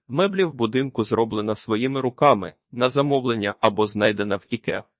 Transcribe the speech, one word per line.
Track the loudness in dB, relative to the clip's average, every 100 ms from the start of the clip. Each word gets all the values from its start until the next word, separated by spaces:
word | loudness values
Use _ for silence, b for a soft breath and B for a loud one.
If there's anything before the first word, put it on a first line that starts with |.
| -6
меблі | -2 0 0
в | -2
будинку | -2 -2 0 -2 -2
зроблена | 0 0 0 -2 -4 -4
своїми | -2 -2 -2 -2
руками, | -4 2 4 4 0 -12 _
на | -2 0
замовлення | 2 2 0 0 -2 -2 0
або | 2 2 0
знайдена | 2 0 0 -2 -4
в | -6
ікеа. | -8 -6 -6 -8